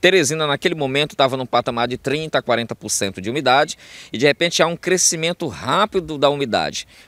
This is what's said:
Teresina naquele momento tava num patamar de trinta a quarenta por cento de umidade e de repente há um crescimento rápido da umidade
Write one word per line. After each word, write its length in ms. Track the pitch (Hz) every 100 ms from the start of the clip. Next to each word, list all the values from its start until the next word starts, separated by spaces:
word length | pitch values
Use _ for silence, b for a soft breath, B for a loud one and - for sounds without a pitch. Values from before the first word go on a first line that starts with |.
Teresina 460 | 175 185 135 160 151
naquele 300 | 139 185 165
momento 400 | 135 139 147 -
tava 200 | 135 135
num 80 |
patamar 440 | 127 120 123 120 123
de 100 | 127
trinta 400 | 135 147 160 135
a 40 |
quarenta 340 | 123 117 117 117
por 120 | 107
cento 320 | - 98 92
de 80 | 95
umidade 480 | 143 131 135 160 - B B B
e 40 | 110
de 80 |
repente 380 | 143 - 170 -
há 40 | 165
um 80 | 170
crescimento 720 | - 185 - 165 165 180 156
rápido 680 | - 117 165 208 190 156 147
da 140 | 143
umidade 560 | 143 131 98 76 - - b